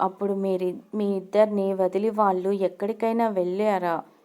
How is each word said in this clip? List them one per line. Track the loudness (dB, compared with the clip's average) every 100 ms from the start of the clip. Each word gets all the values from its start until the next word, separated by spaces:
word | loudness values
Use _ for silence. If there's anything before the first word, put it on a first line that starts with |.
అప్పుడు | -2 -2 -2
మీరి-, | -2 0 0 -2 -6 -8
మీ | -4 -2 -2
ఇద్దరిని | 0 2 4 4 0
వదిలి | 2 0 2 -2
వాళ్ళు | 2 2 2 0
ఎక్కడికైనా | 0 -2 -2 -6 -2 -2 0 0
వెళ్ళారా? | 0 -2 0 0 2 0 -2 -6 _